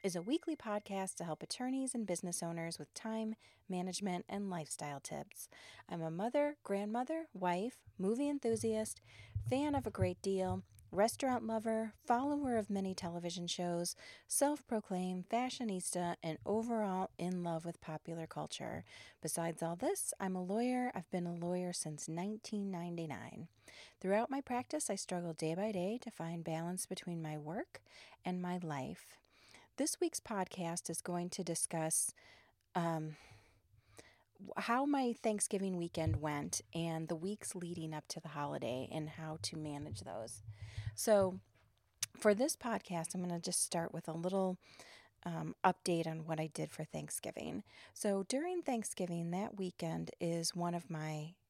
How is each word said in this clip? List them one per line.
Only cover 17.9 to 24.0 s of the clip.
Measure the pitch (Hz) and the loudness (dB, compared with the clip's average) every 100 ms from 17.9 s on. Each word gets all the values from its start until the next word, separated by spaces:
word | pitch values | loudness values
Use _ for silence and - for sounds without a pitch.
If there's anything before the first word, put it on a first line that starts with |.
| 156 - 165 160 | -8 -6 -6 -4
culture. | - 151 - - 165 - - - - | -4 -4 -4 -4 -6 -8 -18 -20 -6
Besides | 156 - 165 165 | -2 0 0 0
all | 165 | -2
this, | 175 285 392 - - | 0 0 0 -2 -2
I'm | 190 185 | 0 0
a | |
lawyer. | 180 208 247 254 247 | 0 2 2 2 0
I've | - 170 | -2 -4
been | 180 175 | -2 0
a | |
lawyer | 170 175 180 180 | -2 0 0 0
since | 175 156 147 - | -2 -4 -4 -4
nineteen | 165 196 214 - 208 196 | -2 -2 -4 -4 -2 -2
ninety-nine. | 180 175 170 160 - - - 165 _ - - - - | -2 -4 -4 -4 -4 -8 -10 -12 _ -20 -20 -20 -4